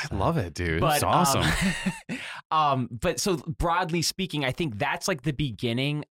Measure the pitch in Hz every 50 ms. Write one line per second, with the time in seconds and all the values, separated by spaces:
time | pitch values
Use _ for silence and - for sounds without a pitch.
0 | - - - 98 95 135 165 160 107 85 76 - 87 82 80 82 - - 151 143
1 | - 90 117 151 175 170 - 95 85 156 - - 175 190 165 - - 190 - -
2 | - - 233 277 - - - - - - - 156 151 143 135 131 123 - 127 117
3 | - 180 160 - - 202 180 139 - 170 - - - 170 170 180 185 165 160 175
4 | 156 - - - 190 180 - 147 143 127 127 - 180 147 107 98 139 135 160 -
5 | - - 185 147 - 160 139 120 151 135 107 - - 117 117 127 135 143 147 151
6 | - _